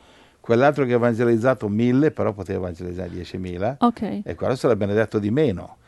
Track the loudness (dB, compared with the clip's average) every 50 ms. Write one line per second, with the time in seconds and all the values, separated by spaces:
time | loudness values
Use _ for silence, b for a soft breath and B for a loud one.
0 | b b b b b b b b b 0 2 4 4 4 4 2 2 2 2 4
1 | 4 2 2 2 2 2 2 4 2 2 0 0 -2 -2 0 0 2 2 4 4
2 | 2 2 0 0 -2 -2 -4 -4 -6 -6 -6 -6 -6 -6 -8 -8 -10 -8 -8 -8
3 | -8 -8 -8 -10 -10 -10 -10 -8 -8 -8 -6 -4 -4 -4 -2 0 0 0 0 -2
4 | -6 -8 -6 -8 -8 -8 -8 -4 -2 -2 -2 0 0 0 2 2 0 0 0 0
5 | 0 0 0 -2 0 0 2 2 2 0 0 -2 -6 -12 -18 -20 b